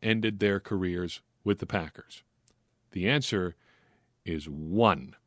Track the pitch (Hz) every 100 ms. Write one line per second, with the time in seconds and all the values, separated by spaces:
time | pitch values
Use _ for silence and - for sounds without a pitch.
0 | 113 113 110 101 104 98 - 98 92 87
1 | 90 - - _ 104 101 92 101 80 -
2 | - - _ _ _ _ _ _ _ 95
3 | 95 147 - 104 90 - _ _ _ _
4 | _ _ - 80 76 73 78 101 110 76
5 | 65 -